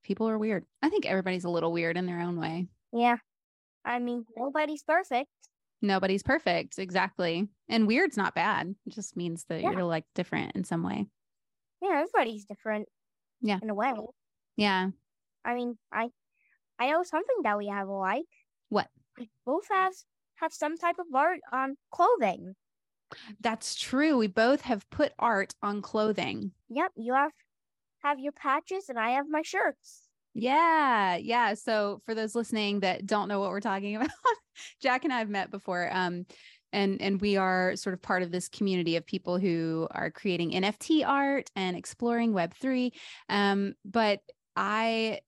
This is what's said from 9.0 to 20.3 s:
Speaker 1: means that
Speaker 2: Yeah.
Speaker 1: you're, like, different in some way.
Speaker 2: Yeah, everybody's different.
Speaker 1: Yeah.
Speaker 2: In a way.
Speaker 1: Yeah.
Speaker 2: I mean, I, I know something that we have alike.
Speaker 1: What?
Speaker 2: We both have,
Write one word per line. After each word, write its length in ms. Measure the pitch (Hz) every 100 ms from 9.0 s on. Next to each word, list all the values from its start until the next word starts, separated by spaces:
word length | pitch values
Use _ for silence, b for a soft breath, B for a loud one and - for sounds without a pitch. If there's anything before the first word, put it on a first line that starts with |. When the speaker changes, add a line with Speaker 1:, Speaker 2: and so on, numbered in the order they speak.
| 196 -
Speaker 1:
means 260 | 175 165 -
that 100 | 165
Speaker 2:
Yeah. 120 | -
Speaker 1:
you're, 120 | 185
like, 220 | 175 160 -
different 420 | - 175 - - -
in 80 |
some 180 | 180 165
way. 220 | 175 - 202 _ _ _ _ _ _ _
Speaker 2:
Yeah, 80 | 381 302 370
everybody's 400 | 466 233 214 202
different. 420 | 202 226 214 - _ _ _ _ _
Speaker 1:
Yeah. 160 | 220 190
Speaker 2:
In 80 | 220
a 60 |
way. 180 | 202 247 220 220 _ _ _ _ -
Speaker 1:
Yeah. 320 | 208 190 190 - _ _ _ _
Speaker 2:
I 100 | 226
mean, 220 | 240 240 226 _
I, 160 | 214 233 _ _ _ _ _ _ -
I 120 | 254
know 120 | 320
something 340 | 359 311 453 480
that 160 | 233 208
we 80 | 202
have 220 | 202 196
alike. 360 | 196 185 233 330 b _ _ _
Speaker 1:
What? 200 | 208 - _ _ -
Speaker 2:
We 140 | 233 _
both 240 | - 311 -
have, 220 | 392 381 381 _ _ _